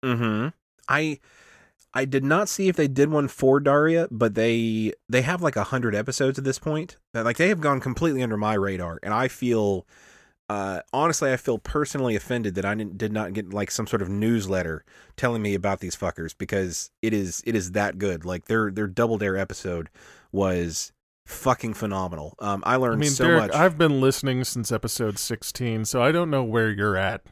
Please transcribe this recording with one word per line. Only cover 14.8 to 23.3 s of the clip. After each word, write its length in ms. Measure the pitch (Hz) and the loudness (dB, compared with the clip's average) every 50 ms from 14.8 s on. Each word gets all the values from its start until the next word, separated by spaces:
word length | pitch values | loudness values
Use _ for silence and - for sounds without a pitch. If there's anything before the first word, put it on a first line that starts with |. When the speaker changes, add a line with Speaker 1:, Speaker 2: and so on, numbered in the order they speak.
| _ _ _ - - _ - - | _ _ _ -20 -20 _ -10 -4
Speaker 1:
telling 240 | - 123 117 113 | -4 -2 -2 0
me 140 | 107 104 101 | -2 -2 -2
about 240 | 98 87 101 98 95 | 0 0 -2 -2 -2
these 160 | - 90 - | -6 -10 -8
fuckers, 400 | - - 90 - - 85 82 - _ | -4 -4 -4 -4 -4 -8 -10 -8 _
because 540 | 98 - - 98 95 92 85 - - - _ _ | -8 -4 -2 -2 -2 -2 -4 -8 -10 -12 _ _
it 140 | - 113 110 | -4 -2 0
is, 260 | 104 98 90 85 - - 113 | 0 -2 -2 -6 -6 -6 -2
it 80 | 113 | -2
is 160 | 107 92 90 | -2 -2 -2
that 260 | 90 104 104 101 87 92 | -2 -2 -2 -2 -2 -2
good. 280 | 101 101 90 80 78 | -2 -2 -2 -4 -4
Like, 200 | 90 92 90 - | -6 -6 -6 -4
their, 240 | - 110 113 110 104 | -2 0 0 0 0
their 160 | 95 101 107 | -2 -4 -4
Double 320 | 101 92 - 117 113 113 104 | -4 0 0 0 2 2 0
Dare 200 | 104 101 95 98 | 0 0 0 0
episode 520 | 98 92 - - - 95 87 85 82 - _ - - - - - _ _ | -2 -4 -6 -10 -6 -6 -6 -6 -6 -10 _ -20 -20 -20 -20 -20 _ _
was 600 | - 95 98 95 92 90 87 85 80 - - - _ _ _ _ _ _ _ - | -2 0 2 2 2 0 -2 -2 -4 -6 -8 -10 _ _ _ _ _ _ _ -18
fucking 460 | - - - 131 123 - - 117 110 | -16 -4 0 0 0 2 0 -8 -6
phenomenal. 600 | - - 107 98 95 95 90 87 80 73 76 - - | -4 -4 -4 -2 -2 -4 -4 -6 -8 -10 -12 -12 -8
Um, 240 | - 104 101 98 - | -4 -4 -4 -2 0
I 120 | 87 120 131 | 0 2 2
learned 180 | 131 120 113 | 2 2 0
Speaker 2:
I 20 | - | 0
mean, 140 | 147 147 | 0 0
Speaker 1:
so 140 | 139 131 127 | 0 2 4
Speaker 2:
Derek, 260 | - | 4